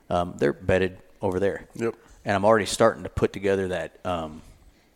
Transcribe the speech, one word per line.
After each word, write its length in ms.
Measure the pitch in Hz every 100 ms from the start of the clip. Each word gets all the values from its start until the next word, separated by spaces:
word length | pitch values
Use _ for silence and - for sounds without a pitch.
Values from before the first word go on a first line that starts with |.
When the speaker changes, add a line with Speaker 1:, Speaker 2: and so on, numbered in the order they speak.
| -
Speaker 1:
Um, 240 | 90 87 -
they're 140 | 143
bedded 460 | - 92 92 92 92 - -
over 180 | 101 90
there." 260 | 98 80 -
Speaker 2:
Yep. 200 | - 113 - - -
Speaker 1:
And 120 | 117 98
I'm 80 |
already 220 | 104 110 92
starting 360 | - 113 71
to 40 | 92
put 240 | - 113
together 360 | 101 98 98 92
that, 300 | 87 80 -
um, 380 | 92 87 78 78 - - - _ _